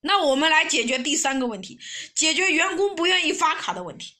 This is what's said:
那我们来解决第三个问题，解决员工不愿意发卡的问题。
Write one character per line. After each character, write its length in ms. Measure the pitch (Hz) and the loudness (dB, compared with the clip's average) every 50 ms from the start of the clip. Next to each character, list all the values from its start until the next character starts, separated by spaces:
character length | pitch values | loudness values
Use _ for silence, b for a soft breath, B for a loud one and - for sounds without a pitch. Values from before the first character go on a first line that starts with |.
那 180 | - 302 403 403 | 0 0 0 2
我 140 | 349 285 262 | 4 4 2
们 160 | 269 302 320 | 4 4 4
来 140 | 311 311 320 | 4 4 2
解 200 | 320 - 254 226 | 2 0 -2 0
决 140 | 240 254 254 | 0 -2 -2
第 160 | 247 302 277 | -2 -2 -2
三 240 | - - 277 269 269 | 0 0 0 0 0
个 80 | 254 | -2
问 160 | 240 220 190 | -4 -4 -8
题， 160 | 185 - - B B B B B B B B | -12 -14 -16 B B B B B B B B
解 180 | - - 311 320 | 0 0 2 2
决 160 | 294 370 381 | 2 2 2
员 260 | 311 311 330 381 370 | 2 2 2 0 0
工 200 | 330 403 403 392 | 0 0 -2 0
不 100 | 320 339 | 0 2
愿 180 | 359 370 370 339 | 2 2 2 2
意 80 | 302 | 0
发 220 | - - 349 311 320 | 0 2 2 0 0
卡 180 | 330 - - | 0 -4 -6
的 120 | 175 180 180 | -6 -6 -8
问 120 | 170 - | -10 -12
题。 180 | 170 - - - | -12 -16 -16 -16